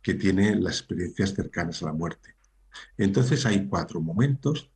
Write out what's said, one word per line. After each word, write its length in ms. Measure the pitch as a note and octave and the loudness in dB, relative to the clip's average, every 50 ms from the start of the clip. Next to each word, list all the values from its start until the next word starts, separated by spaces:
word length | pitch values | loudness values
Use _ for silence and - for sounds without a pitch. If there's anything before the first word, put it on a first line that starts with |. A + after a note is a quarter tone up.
que 140 | _ - - | _ -2 -2
tienen 480 | G2 G2 F#2+ F#2 F#2+ G2+ G#2+ G#2 - F2+ | 0 2 2 4 4 4 4 4 2 0
las 160 | F2+ D#2+ - | 0 -2 -6
experiencias 560 | - _ - E2+ F2+ E2+ - - G2+ G2 - | -6 _ -6 -4 -4 -6 -2 -2 -2 -2 0
cercanas 480 | - - - - - E2+ E2 E2 - F2+ | -4 -6 -6 -4 -4 -4 -4 -4 -6 -6
a 40 | |
la 60 | D#2+ D2+ | -4 -4
muerte. 440 | D#2 E2 E2+ - _ _ - - _ _ _ _ _ _ _ _ - - - _ | -4 -4 -6 -6 _ _ -20 -20 _ _ _ _ _ _ _ _ -20 -20 -20 _
Entonces 480 | - G#2+ G2 G2 C3 B2+ B2+ D3+ C#3+ - | 0 0 2 4 4 4 4 2 2 2
hay 200 | A#2 G2+ G2 F#2+ | 2 2 2 2
cuatro 340 | G2 - F2 E2+ - - E2+ | 0 -2 -2 -2 -2 -4 -6
momentos 720 | D#2+ E2 E2 G2 C#3 C#3+ C#3 C3 - D3 D#3 - - _ _ | -4 -4 0 2 2 2 2 0 0 -2 -2 -2 -6 _ _